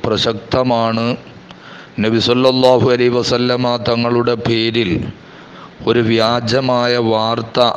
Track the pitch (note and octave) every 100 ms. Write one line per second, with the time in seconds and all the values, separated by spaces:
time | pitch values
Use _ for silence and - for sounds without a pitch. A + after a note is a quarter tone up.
0 | - G#2+ A#2 A2 - C3 B2+ A#2 A2+ A2+
1 | A#2 B2+ - - - - - - - -
2 | G#2+ A2+ G#2+ B2 C3 B2+ B2+ B2+ B2+ B2
3 | B2 B2 A2+ B2 B2 B2 B2+ A#2+ A2+ A#2
4 | A#2+ A#2+ A#2+ A#2+ A#2+ A#2 A2+ A2+ G#2+ D#2+
5 | - - - - - - - - - A#2
6 | A2+ A2+ A2+ A#2+ A2+ B2 C3 B2 A#2+ A#2+
7 | A2+ A2 A2 A#2 A#2 - A#2+